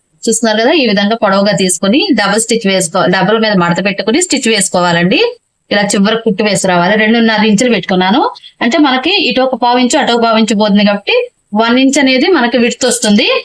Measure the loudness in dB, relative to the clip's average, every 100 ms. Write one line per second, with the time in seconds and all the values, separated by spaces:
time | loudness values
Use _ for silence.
0 | _ _ -4 -2 0 0 0 0 0 0
1 | 0 0 0 0 0 0 -2 -2 0 0
2 | 0 0 0 -2 -2 -2 0 -2 -2 -2
3 | 0 0 0 0 0 0 0 0 -2 -4
4 | -2 -2 0 -2 -2 -2 -2 -2 0 0
5 | 0 0 0 -4 _ _ -6 -2 -2 0
6 | 0 0 -2 -2 -2 0 0 0 2 0
7 | 2 2 2 2 2 2 2 0 -2 -2
8 | 0 0 0 -6 -20 -6 -2 2 2 0
9 | -2 -2 -2 0 -2 0 0 0 0 0
10 | 0 0 2 2 0 0 2 2 2 0
11 | -2 -2 -2 _ -8 -2 0 2 2 2
12 | 2 2 2 2 0 0 -2 -2 -4 -2
13 | 0 0 2 -2